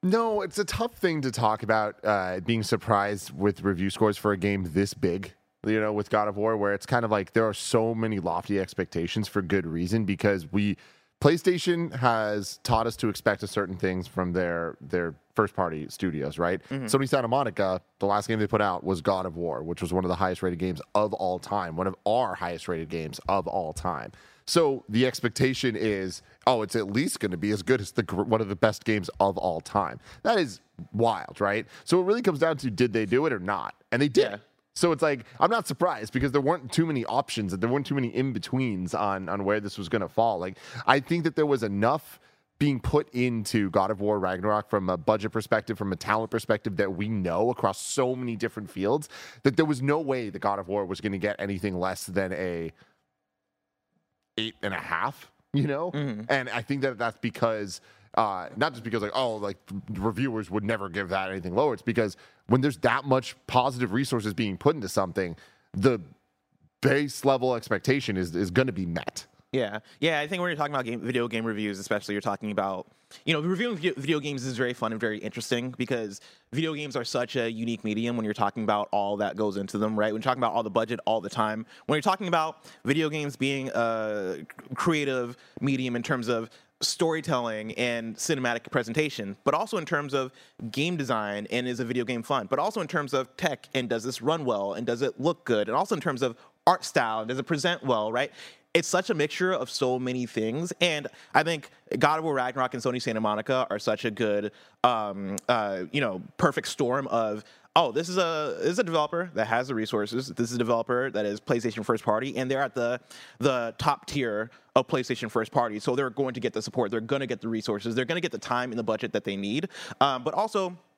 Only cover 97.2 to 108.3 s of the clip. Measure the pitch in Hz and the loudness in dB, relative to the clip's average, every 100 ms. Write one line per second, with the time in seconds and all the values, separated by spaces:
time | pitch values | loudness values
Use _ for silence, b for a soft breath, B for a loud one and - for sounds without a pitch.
97.2 | 110 131 131 156 175 175 131 117 107 117 | -2 -4 -2 0 0 0 2 2 2 0
98.2 | 139 B B B B - - 175 185 175 | -2 B B B B 0 2 0 0 0
99.2 | 147 - 185 180 123 - 131 127 127 127 | 0 0 0 0 -2 -2 0 0 -2 -4
100.2 | 120 - 110 127 170 - 175 151 131 B | -4 -2 -2 -2 -6 0 0 0 -6 B
101.2 | B 139 156 165 - b _ 113 147 156 | B 2 2 -2 -6 b _ 2 4 4
102.2 | 160 139 127 131 127 131 127 123 123 110 | 0 0 0 0 -2 0 -2 -2 -2 0
103.2 | 110 107 107 131 127 104 - 107 117 104 | 0 0 0 0 0 -2 0 0 0 0
104.2 | 110 104 104 b b b 123 117 104 98 | 0 2 -2 b b b 2 4 -2 -6
105.2 | 98 98 - 120 104 95 87 139 127 92 | -6 -8 0 0 2 -2 -4 -2 -2 -2
106.2 | - _ 165 139 - - 127 131 139 117 | -10 _ 2 2 -6 -2 0 0 0 0
107.2 | 110 107 - b b 156 160 117 170 180 | 0 -2 -8 b b 2 4 0 -2 0
108.2 | 170 | 0